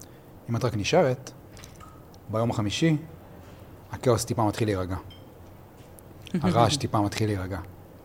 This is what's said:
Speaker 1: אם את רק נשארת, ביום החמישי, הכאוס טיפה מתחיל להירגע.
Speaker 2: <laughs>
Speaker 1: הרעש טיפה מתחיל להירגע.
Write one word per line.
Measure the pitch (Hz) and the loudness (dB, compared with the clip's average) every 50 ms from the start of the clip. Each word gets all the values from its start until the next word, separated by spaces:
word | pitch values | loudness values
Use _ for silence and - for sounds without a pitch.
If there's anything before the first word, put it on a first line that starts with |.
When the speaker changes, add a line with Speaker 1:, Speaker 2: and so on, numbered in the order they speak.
| - - - - - - - - - - | -20 -20 -20 -20 -20 -20 -20 -12 -6 -2
Speaker 1:
אם | 117 | -2
את | 113 127 | 0 2
רק | 120 110 | 0 0
נשארת, | 107 98 - - 180 170 131 127 - - - - - - - - - - - - - - - - - - - - - - - | 0 0 4 4 6 6 4 2 0 -4 -14 -16 -18 -20 -20 -18 -18 -18 -18 -18 -18 -20 -20 -20 -20 -20 -20 -20 -16 -8 -2
ביום | 196 110 117 117 | 0 2 2 2
החמישי, | - 113 104 101 - - 170 165 156 147 156 - - - - - - - - - - - - - - - - - | 2 0 0 0 0 4 4 4 4 4 0 -4 -16 -18 -18 -18 -18 -18 -18 -18 -18 -18 -18 -18 -20 -20 -16 -12
הכאוס | - - - 131 117 101 - | -8 0 4 4 4 4 4
טיפה | - 120 117 113 | 0 0 2 2
מתחיל | 104 98 - 117 | 2 2 2 2
להירגע. | 107 101 92 92 87 92 87 - - - - - - - - - - - - - - - - - - - - - - - - - - - | 2 2 0 0 -2 -4 -6 -8 -10 -16 -18 -20 -20 -20 -20 -20 -20 -20 -20 -20 -20 -20 -20 -20 -20 -20 -20 -20 -20 -18 -18 -10 -6 -4
Speaker 2:
<laughs> | 175 - | 0 2
Speaker 1:
הרעש | 92 - 117 117 110 151 | 4 6 6 6 6 4
טיפה | 135 - 107 - 110 | 2 0 0 2 2
מתחיל | 101 104 - - 110 107 | 2 2 2 0 0 2
להירגע. | 104 95 92 92 98 98 98 - - - - - - - | 0 0 -2 -4 -6 -6 -8 -10 -14 -16 -18 -20 -16 -10